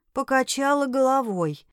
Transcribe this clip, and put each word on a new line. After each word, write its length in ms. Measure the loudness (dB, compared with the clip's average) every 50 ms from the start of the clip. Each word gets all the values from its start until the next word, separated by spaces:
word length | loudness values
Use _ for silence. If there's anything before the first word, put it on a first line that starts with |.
| _ _ -8
покачала 720 | -8 -2 0 2 0 2 0 -2 -2 0 0 0 0 0
головой. 840 | 0 0 2 2 2 2 2 0 -2 -2 -2 -2 -4 -4 -8 -14 _